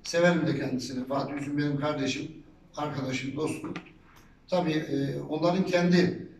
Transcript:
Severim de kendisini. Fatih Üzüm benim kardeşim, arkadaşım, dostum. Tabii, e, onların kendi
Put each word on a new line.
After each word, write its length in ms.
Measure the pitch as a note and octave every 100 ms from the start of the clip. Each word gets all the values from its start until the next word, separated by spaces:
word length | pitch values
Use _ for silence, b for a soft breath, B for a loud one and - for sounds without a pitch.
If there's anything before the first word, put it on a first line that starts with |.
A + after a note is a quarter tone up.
Severim 440 | - E3+ F3 E3+ C#3+
de 120 | C3+
kendisini. 480 | C#3 B2+ - B2+ B2+
Fatih 260 | C#3 C#3+
Üzüm 240 | C#3+ C#3 C#3+
benim 200 | D3 C#3
kardeşim, 540 | D3+ C#3 C3+ - - - - - - -
arkadaşım, 580 | D3 C#3 C3 B2+ C3+ C#3+
dostum. 380 | D#3 - D#3 - - - B B B B -
Tabii, 240 | F#3 D#3+
e, 460 | D#3 C#3 C3+ C#3 C#3+ -
onların 360 | D#3 E3+ F#3 -
kendi 640 | F3 F3 F3+ - - -